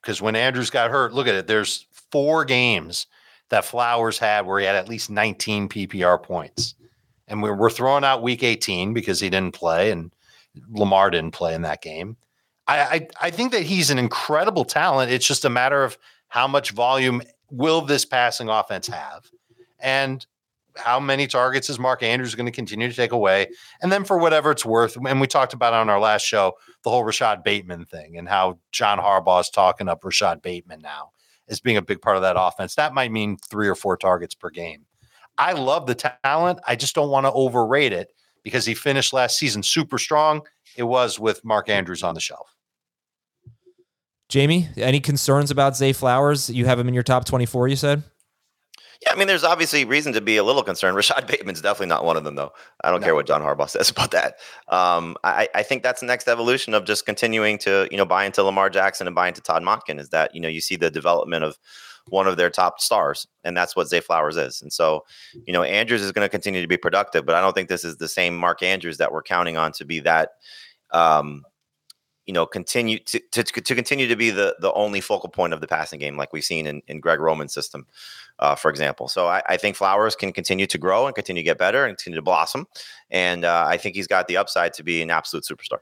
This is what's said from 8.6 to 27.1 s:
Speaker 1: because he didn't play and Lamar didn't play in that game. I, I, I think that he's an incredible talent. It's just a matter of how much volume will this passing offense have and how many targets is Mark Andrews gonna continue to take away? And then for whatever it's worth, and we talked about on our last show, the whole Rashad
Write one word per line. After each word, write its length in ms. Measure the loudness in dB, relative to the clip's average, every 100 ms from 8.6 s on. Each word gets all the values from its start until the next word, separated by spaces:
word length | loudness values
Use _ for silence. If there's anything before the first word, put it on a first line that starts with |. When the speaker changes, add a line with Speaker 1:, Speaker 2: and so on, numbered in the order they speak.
| -2 -2 -2
Speaker 1:
because 260 | -2 -2 -2
he 100 | 0
didn't 240 | 0 -2
play 380 | -2 0 2 2
and 180 | 0 -8 _ _ _ _ -20 -14
Lamar 400 | -2 2 4 4
didn't 200 | 2 -4
play 240 | -4 -4
in 80 | -2
that 200 | -4 -6
game. 340 | -10 -12 -12 -14 _ _ _ _ -2
I, 140 | 0
I, 280 | 2 0 -4 -6
I 100 | -6
think 220 | -2 -2
that 100 | -2
he's 280 | 0 0 2
an 80 | 2
incredible 640 | 0 -2 -2 0 2 0
talent. 480 | -2 0 2 2 2
It's 140 | 0 0
just 180 | 0
a 60 | 0
matter 340 | 2 2 2
of 120 | 0 -4 _ _ _
how 200 | -2 2
much 240 | 2 0
volume 500 | 0 2 2 2 0 -6 _ _
will 320 | -2 2 2
this 220 | 2 0
passing 440 | 2 2 2 0 -2
offense 380 | -2 -2 -6 -8
have 420 | -10 -12 -16 _ _ _ _ _ _
and 440 | -2 0 -2 -6 -12 _ _ _ _ -8
how 240 | -2 0
many 260 | 2 0 0
targets 420 | 2 2 0 -4
is 120 | -4
Mark 220 | -2 0
Andrews 320 | 0 -2 -2
gonna 180 | -6 -6
continue 360 | -6 -10 -4 -4
to 60 |
take 160 | -2 0
away? 360 | 2 4 4 2 -6 -20 -6
And 80 | 0
then 140 | 0
for 140 | 2 2
whatever 340 | 4 4 2
it's 120 | 0
worth, 320 | 2 2 2 0
and 240 | 0 0
we 60 | 2
talked 260 | 2 0
about 200 | 0 2
on 140 | 4 4
our 100 | 4
last 240 | 4 2
show, 300 | 2 2 2 0 -20 -8
the 60 | 0
whole 140 | 0
Rashad 380 | 0